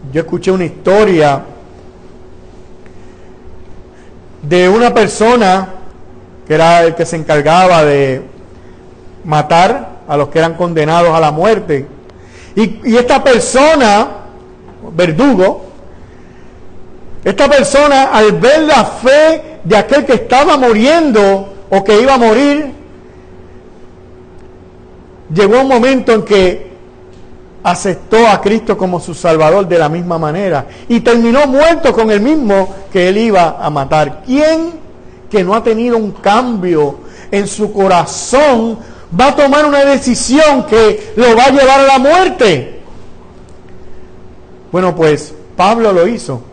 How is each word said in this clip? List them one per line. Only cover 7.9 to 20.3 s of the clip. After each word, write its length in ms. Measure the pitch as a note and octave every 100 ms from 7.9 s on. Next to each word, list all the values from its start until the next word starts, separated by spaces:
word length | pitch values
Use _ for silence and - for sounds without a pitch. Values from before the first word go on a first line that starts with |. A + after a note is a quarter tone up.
| C#3+ C#3 C3 - - - - - - - - - -
matar 720 | - D3+ D3 E3 F#3+ C4+ A#3+ - -
a 80 | D3
los 120 | C#3+
que 80 | E3
eran 160 | E3
condenados 560 | E3 F3 D#3+ D3+ E3 E3+ D#3+
a 40 |
la 120 | D#3
muerte. 560 | D3+ G3 G#3+ - C#3 C3+ - - - - - - -
Y, 360 | A3 - B3+
y 40 | A#3
esta 260 | B3 C#4
persona, 840 | C#4 A#3 - B3+ D4+ D#4 A3+ G3+ C#4 - - - - - - - - D#3+
verdugo, 680 | F3 D#3 C#4 G3+ F#3 - - - - - - - - - - - - - - - - -
esta 260 | F#3 G3+ C#4
persona, 600 | C#4+ A3+ C#4 D4 C4+ C4
al 200 | A3+ G#3+
ver 280 | E3+ A3+ D#4
la 240 | D4+ C4+ G3+
fe 760 | - B3+ C#4+ D#4 D#4+ - -
de 120 | E3 G3+
aquel 300 | G3+ C#4+ B3
que 80 |
estaba 440 | A#3+ -